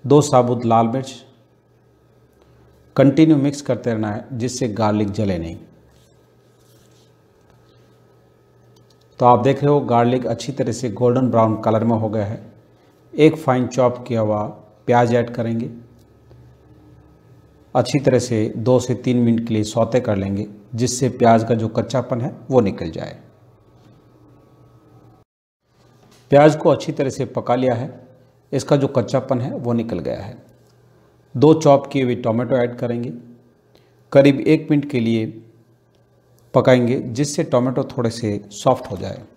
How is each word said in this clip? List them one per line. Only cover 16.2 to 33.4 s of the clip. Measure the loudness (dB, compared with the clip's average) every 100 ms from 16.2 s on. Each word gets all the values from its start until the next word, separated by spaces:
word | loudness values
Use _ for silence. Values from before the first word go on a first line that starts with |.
| _ -20 -20 _ _ -20 -20 -20 -20 _ _ -20 _ _ _ -2
अच्छी | 0 0
तरह | 2 0
से | 0 -2 -2 -4
दो | 2 2
से | 0 -4
तीन | -2 0
मिनट | 2 0 0
के |
लिए | -2 -2
सौते | -2 0 0
कर | 0 -4
लेंगे | -4 -6 -8 -14 -12 -4
जिससे | -4 0 -4
प्याज | 2 4 4
का | 2 -2
जो | -2
कच्चापन | -4 -4 -6 -4 -6
है | -6 -10 0
वो | 2
निकल | 2 -4 -10
जाए। | -10 -14 -16 -20 _ _ _ _ _ _ _ _ _ _ _ _ _ -20 _ _ -20 -20 _ _ _ _ _ _ _ _ _ _ _ _
प्याज | 6 6 4
को | 0
अच्छी | 0 -4
तरह | -4 -4
से | -4 -6
पका | -6 -2 0
लिया | 0 -2
है, | -6 -14 -20 _ _ _ _
इसका | -6 0 0
जो | 2
कच्चापन | -2 -2 -4 -2 -4
है | -4
वो | -6 -4
निकल | -4 -4 -6
गया | -6 -8
है। | -10 -18 -20 _ _ _ _ _ _ _ _ 2
दो | 4 6
चॉप | 4 4 2
किए | -4
हुए | -2 -2
टोमेटो | -2 -2 -2 -2
ऐड | -2 -4
करेंगे, | -6 -6 -8 -12 -20 -20